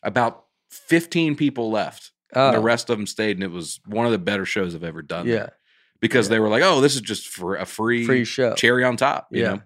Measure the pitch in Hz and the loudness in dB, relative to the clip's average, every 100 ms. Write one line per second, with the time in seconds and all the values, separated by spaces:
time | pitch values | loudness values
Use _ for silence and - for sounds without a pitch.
0 | 110 107 117 - _ _ _ - - 165 | -2 0 0 -2 _ _ _ -20 0 0
1 | 165 175 160 147 147 131 113 110 85 - | 2 -2 0 0 -2 -2 -4 -2 -4 -8
2 | - _ _ 127 135 113 113 117 - 113 | -20 _ _ 2 4 4 2 0 0 -4
3 | 101 - 107 95 95 87 78 - - 104 | -4 -4 -2 -2 -4 -8 -12 -14 -8 -2
4 | 120 110 87 101 92 107 92 82 85 80 | 0 0 -2 -4 -4 -4 -4 -6 -10 -12
5 | 73 82 87 113 - _ _ _ _ _ | -10 -8 -2 -4 -4 _ _ _ _ _
6 | 113 127 101 110 107 110 185 151 139 135 | 2 2 4 2 4 4 4 6 4 2
7 | 107 104 - - 90 95 92 - 110 120 | -4 -8 -8 -10 -6 -6 -6 -4 -2 0
8 | 117 127 113 - 123 - 117 123 127 120 | 2 0 0 0 -2 2 2 4 2 2
9 | 135 151 - 120 113 98 | 0 0 -6 -2 -2 -4